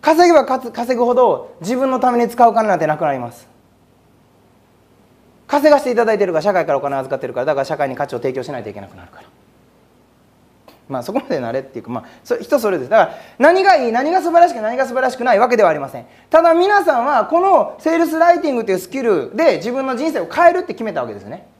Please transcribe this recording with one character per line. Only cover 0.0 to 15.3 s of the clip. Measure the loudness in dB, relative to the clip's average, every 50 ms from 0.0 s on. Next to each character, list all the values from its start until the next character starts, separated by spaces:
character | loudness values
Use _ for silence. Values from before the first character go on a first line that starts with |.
稼 | 2 2 4 4 6 6
げ |
ば | 6 4 4
か | 2 -4 -6
つ-、 | -6 -10
稼 | -10 -8 -4 -4 0
ぐ | 0 0
ほ | 0 2
ど | 4 4 2 2 0 -4 -14 -18 -12
自 | -6 -6 -4
分 | -2 -2 -2
の | -2 0
た | 0 0
め | 0 0 -2
に | -2
使 | 2 4 2
う | 4
お | 4
金 | 2 0 0
な | 0
ん | -2
て | 0
な | -2 -2
く | -2 -2
な | -4
り | -4 -4
ま | -8 -12
す。 | -14 -18 -20 _ _ _ _ _ _ _ _ _ _ _ _ _ _ _ _ _ _ _ _ _ _ _ _ _ _ _ _ _ _ _ _ _ _ _ _ _ _ _ _ -4
稼 | -2 2 4 4
が | 4 4
せ | 2
て | 0
い | 0
た | 0 0
だ | 0
い | 2 0
て | 0
る | 0
か | -2 -2
ら、 |
社 | -2 0
会 | 0 0 0
か | 0
ら | -2 -2
お |
金 | -2 -4 -4
を | -6
預 | -4 -6
か | -6 -6
っ |
て | -6
る | -8 -6
か | -4
ら、 | -2
だ | -2 -2
か | -2
ら | -2
社 | -4 -4
会 | -4 -4 -4
に | -4
価 | -6 -6
値 | -6 -6
を | -6
提 | -6 -4
供 | -4 -4 -8
し | -8
な | -10 -12
い |
と | -12 -12
い | -14
け | -14
な | -18
く | -18 -20
な | -20 -20
る | -20
か | -20 -20
ら。 | -20 _ _ _ _ _ _ _ _ _ _ _ _ _ _ _ _ _ _ _ _ _ _ _ _ _ _ _ _ -20 _ _ _ _
ま | -10 -10
あ、 |
そ | -8 -6
こ | -6 -6
ま | -4 -4
で | -6 -6
慣 | -4 -4
れ | -6 -6
っ | -8
て | -8 -16 -16
い |
う | -12
か、 | -10
ま | -12 -12
あ、 | -12 -14 -20 _
そ-、 | _ -6 -6 -6
人 | -2 -2 -2 0
そ | 0 0
れ | -2 -4
ぞ | -4
れ |
で |
す。 | 2
だ | 2 2 2
か | 2
ら、 | -2 -16 -20 -20 -4 _
何 | 4 4 4 4 4
が | 4 4
い | 2 2 0
い、 |
何 | -2 -2 -2 0
が | 0 0
素 | 0 2
晴 | 4 4
ら | 4 4
し | 2
く、 | -4
何 | -6 -6 -2
が | -2 -4
素 | -2 -2
晴 | -2
ら | -2 -2
し | -4
く | -4 0
な | 0